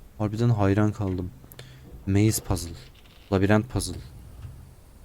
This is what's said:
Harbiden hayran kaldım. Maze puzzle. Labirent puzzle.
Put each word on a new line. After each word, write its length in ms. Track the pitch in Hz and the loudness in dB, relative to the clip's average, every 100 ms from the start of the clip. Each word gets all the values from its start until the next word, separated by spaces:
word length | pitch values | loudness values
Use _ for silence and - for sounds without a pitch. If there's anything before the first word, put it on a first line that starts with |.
| - - | -20 -6
Harbiden 320 | 107 110 120 | -4 2 2
hayran 420 | 110 98 98 107 | 4 4 4 2
kaldım. 400 | 104 98 90 92 - - - - - - - - | 0 -4 -4 -6 -10 -20 -20 -20 -20 -20 -10 0
Maze 340 | 98 110 - | 4 4 2
puzzle. 340 | - 90 82 85 - - - - - | -2 -4 -4 -12 -18 -20 -20 -20 -2
Labirent 380 | 98 98 107 110 | 2 4 4 2
puzzle. 300 | 101 92 85 - - - - - - - - - - | -4 -6 -8 -14 -18 -20 -18 -16 -18 -20 -20 -20 -20